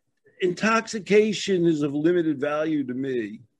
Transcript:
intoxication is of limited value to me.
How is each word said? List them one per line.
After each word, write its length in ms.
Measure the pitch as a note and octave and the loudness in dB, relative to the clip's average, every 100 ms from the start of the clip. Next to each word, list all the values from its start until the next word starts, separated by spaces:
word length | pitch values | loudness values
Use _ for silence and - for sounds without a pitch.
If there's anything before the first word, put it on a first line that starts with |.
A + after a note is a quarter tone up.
| _ _ _ - | _ _ _ -4
intoxication 1300 | F3+ F3 G#3+ A3+ A3 A3 E3 G#3 G#3+ F3 - F#3 E3+ | -4 0 2 2 0 -8 2 4 4 0 -2 2 2
is 160 | D3+ | 2
of 100 | D3 | 0
limited 460 | D3 D#3+ F3+ D#3+ C3+ | 0 2 2 0 -2
value 440 | C#3+ D3+ D#3+ D3+ B2 | -2 -2 -2 -2 -2
to 80 | |
me. 460 | B2 C3+ B2+ G2+ A2 - | -4 -4 -4 -6 -10 -20